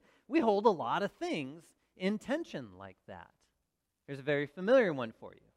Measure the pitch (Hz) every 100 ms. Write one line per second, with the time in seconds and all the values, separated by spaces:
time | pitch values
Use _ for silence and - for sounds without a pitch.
0 | _ _ _ 302 226 202 220 165 120 156
1 | 196 - 349 208 131 165 - _ _ -
2 | 185 208 - 302 339 175 113 90 98 92
3 | - 90 - _ _ _ _ _ _ _
4 | - 139 135 143 143 - 190 269 202 139
5 | 117 - 95 95 _